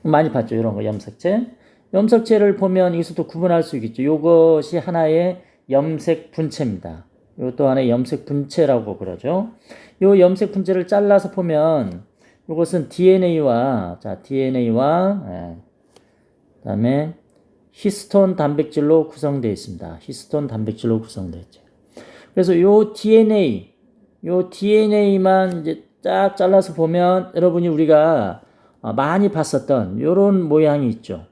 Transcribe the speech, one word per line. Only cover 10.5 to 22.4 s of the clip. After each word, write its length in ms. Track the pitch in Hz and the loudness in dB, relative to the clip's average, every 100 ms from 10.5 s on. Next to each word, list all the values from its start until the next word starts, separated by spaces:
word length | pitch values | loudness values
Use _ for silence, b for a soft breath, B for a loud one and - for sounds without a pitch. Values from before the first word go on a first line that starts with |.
분체를 360 | 190 175 185 180 | -4 -2 -2 0
잘라서 440 | 202 202 202 190 | 0 4 2 2
보면 720 | 190 175 151 160 156 101 90 - _ b b - | -6 -2 0 0 0 -4 -10 -18 _ b b -10
요것은 400 | 160 165 175 131 | -4 -2 -2 -6
디엔에이와, 1080 | - 185 190 180 165 139 117 135 120 90 87 | 2 4 4 2 0 2 0 0 -2 -6 -10
자, 200 | 107 92 | -12 -12
디엔에이와, 1000 | - 135 131 131 117 113 139 170 190 202 117 | -6 -4 -2 0 0 0 2 0 0 -2 -8
예, 260 | 90 87 85 _ _ _ b b b b b _ _ | -12 -12 -16 _ _ _ b b b b b _ _
그다음에 540 | - 101 120 139 156 - _ _ _ _ _ | -8 -4 -2 -2 -4 -12 _ _ _ _ _
히스톤 680 | _ 208 196 - 202 190 170 | _ -6 -6 -2 2 2 0
단백질로 720 | 147 147 151 - 147 160 156 | -2 -2 -2 -2 2 2 0
구성되어 420 | - 147 139 117 | -6 -4 -2 -4
있습니다. 460 | 95 - 90 82 82 | -6 -10 -14 -14 -16
히스톤 480 | - 131 - 151 143 | -16 -18 -6 -6 -4
단백질로 540 | 110 110 113 120 110 | -6 -6 -4 -2 -2
구성되어 400 | 110 - 92 82 | -4 -12 -12 -14
있죠. 200 | 92 _ _ _ _ B B B B | -18 _ _ _ _ B B B B
그래서 260 | - | -2